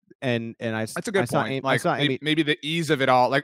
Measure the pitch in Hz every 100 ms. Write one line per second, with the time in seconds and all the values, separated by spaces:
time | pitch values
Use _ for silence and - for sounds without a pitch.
0 | _ _ 131 117 117 - 117 110 110 -
1 | - 196 123 147 113 135 131 127 175 131
2 | 143 131 147 156 147 143 143 170 151 147
3 | 131 127 123 135